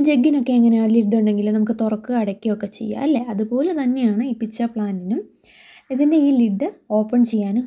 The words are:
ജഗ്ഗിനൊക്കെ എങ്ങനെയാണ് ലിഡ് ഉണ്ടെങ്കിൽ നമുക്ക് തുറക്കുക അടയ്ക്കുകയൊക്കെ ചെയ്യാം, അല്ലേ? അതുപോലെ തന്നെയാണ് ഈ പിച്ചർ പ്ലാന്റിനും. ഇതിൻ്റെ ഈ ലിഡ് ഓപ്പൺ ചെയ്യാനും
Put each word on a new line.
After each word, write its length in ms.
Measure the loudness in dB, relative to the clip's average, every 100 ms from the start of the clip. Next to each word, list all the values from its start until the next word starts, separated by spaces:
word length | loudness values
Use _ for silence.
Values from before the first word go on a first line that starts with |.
| 4
ജഗ്ഗിനൊക്കെ 460 | 4 4 2 2 4
എങ്ങനെയാണ് 320 | 4 4 4 2
ലിഡ് 180 | 2 2
ഉണ്ടെങ്കിൽ 280 | 2 0 0 0
നമുക്ക് 180 | 0 -2
തുറക്കുക 320 | -2 -4 -4 -4
അടയ്ക്കുകയൊക്കെ 480 | -2 -4 -4 -4 -6 -10
ചെയ്യാം, 240 | -8 -4 -2
അല്ലേ? 160 | -2 -2
അതുപോലെ 380 | -6 -4 -2 -2 -2
തന്നെയാണ് 420 | -2 0 0 0 -4
ഈ 40 | -4
പിച്ചർ 260 | -8 -6 -6 -4
പ്ലാന്റിനും. 460 | -6 -6 -6 -6 -8 _ _ -20 -20 -20 -6
ഇതിൻ്റെ 240 | 0 2 4 4
ഈ 20 | 4
ലിഡ് 280 | 2 0 -4 -8 -2 -2
ഓപ്പൺ 240 | 0 2 2
ചെയ്യാനും 340 | 0 -2 -2